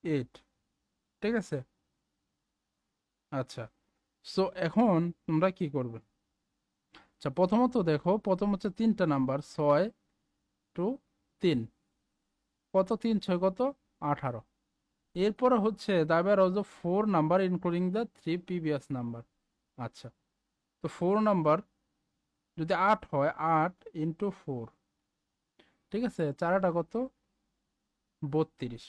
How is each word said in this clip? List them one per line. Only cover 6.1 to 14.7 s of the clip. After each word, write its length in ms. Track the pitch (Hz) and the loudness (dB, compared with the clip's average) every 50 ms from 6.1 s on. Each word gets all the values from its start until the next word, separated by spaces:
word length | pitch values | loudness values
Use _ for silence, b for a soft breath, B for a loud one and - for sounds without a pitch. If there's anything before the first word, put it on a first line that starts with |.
| _ _ _ _ _ _ _ _ _ _ _ _ _ _ _ _ _ B B B B | _ _ _ _ _ _ _ _ _ _ _ _ _ _ _ _ _ B B B B
আচ্ছা, 160 | _ - 147 131 - | _ -8 -6 0 0
প্রথমত 360 | 185 180 208 226 247 247 247 247 185 165 | 2 4 4 4 4 4 2 0 2 2
দেখো, 220 | 151 143 - 170 190 220 - | 2 2 2 0 0 0 2
প্রথম 220 | 208 190 180 208 208 202 | 0 0 0 2 -2 -2
হচ্ছে 160 | 190 - 208 180 - | -2 -4 -6 -4 0
তিনটা 240 | 226 226 208 214 190 160 143 | 2 2 2 2 2 2 2
নাম্বার, 240 | 139 135 127 131 143 147 - - | 2 2 0 -2 -4 -6 -8 -6
ছয় 320 | - 151 147 143 147 185 220 - _ _ _ _ _ _ _ _ _ _ _ _ _ _ _ _ | 0 2 4 4 4 2 0 -4 _ _ _ _ _ _ _ _ _ _ _ _ _ _ _ _
to 100 | - 175 208 262 277 _ _ _ _ _ _ _ _ - | -4 -4 -4 -4 -6 _ _ _ _ _ _ _ _ 0
তিন, 160 | 180 156 123 113 - _ _ _ _ _ _ _ _ _ _ _ _ _ _ _ _ _ _ _ _ _ | 0 0 0 -2 -6 _ _ _ _ _ _ _ _ _ _ _ _ _ _ _ _ _ _ _ _ _
কত? 140 | 190 190 180 233 208 - | 0 2 2 -2 -2 0
তিন 120 | 233 226 202 - | 0 0 0 0
ছয় 140 | - 180 175 185 | -2 -2 0 0
কত? 160 | 190 190 - 247 269 277 _ _ _ _ _ - 147 147 | 0 0 0 -2 -2 -2 _ _ _ _ _ -2 -2 -2
আঠারো। 300 | - - 131 120 110 - _ _ _ _ _ | -2 -2 -6 -8 -8 -14 _ _ _ _ _